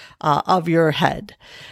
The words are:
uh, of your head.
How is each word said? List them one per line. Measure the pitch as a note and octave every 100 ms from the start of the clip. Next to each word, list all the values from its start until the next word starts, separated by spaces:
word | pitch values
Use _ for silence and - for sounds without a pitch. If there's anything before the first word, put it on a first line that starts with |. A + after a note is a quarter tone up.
| - -
uh, | D#3 D3 -
of | F#3 E3+
your | E3 D#3+
head. | C#3+ E3 - G#2 - - - -